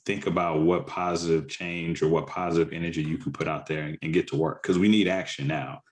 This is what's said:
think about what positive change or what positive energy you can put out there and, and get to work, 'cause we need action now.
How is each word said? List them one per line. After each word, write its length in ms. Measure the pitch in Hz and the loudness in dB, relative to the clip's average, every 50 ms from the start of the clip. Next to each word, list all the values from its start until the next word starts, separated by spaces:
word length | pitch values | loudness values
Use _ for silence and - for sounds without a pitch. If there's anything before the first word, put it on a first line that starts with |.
| - | -4
think 220 | - 101 107 - | -4 -4 -2 -2
about 340 | 95 85 92 87 85 80 78 | -2 0 0 2 2 2 2
what 260 | 78 85 90 85 71 | 4 4 4 2 0
positive 600 | - - 92 90 90 85 82 85 85 82 80 71 69 | -4 -6 -4 -2 -2 -2 -2 0 2 2 2 0 -2
change 540 | - - 90 87 85 85 82 85 82 - 80 | -8 -8 -6 -6 -6 -4 -4 -4 -2 0 2
or 60 | 78 | 2
what 180 | 80 80 78 | 2 2 0
positive 460 | - - 90 90 87 85 82 82 80 78 | -2 -4 -4 -2 0 2 2 2 2 0
energy 300 | 82 85 85 80 80 76 | -4 -4 -2 -2 -2 -2
you 140 | 76 80 | -2 -2
can 160 | - - - 69 | -4 -4 -6 -4
put 160 | - - 80 | -4 -2 -2
out 180 | 76 73 - | -4 -4 -4
there 160 | - 78 78 76 | -4 -4 -4 -4
and, 140 | 76 78 - - | -6 -6 -6 -4
and 100 | 80 80 | 0 0
get 160 | 87 - - | 0 0 2
to 80 | - | 0
work, 260 | 76 82 78 - - - | 0 0 0 0 -2 0
'cause 160 | - 92 90 | 2 2 4
we 100 | 98 104 | 6 6
need 200 | 107 107 98 90 | 6 6 4 4
action 380 | 92 95 87 - - - 71 | 2 0 -2 -4 -6 -4 -4
now. 340 | 71 76 78 67 67 67 - - _ | -2 -2 -2 -4 -6 -10 -12 -16 _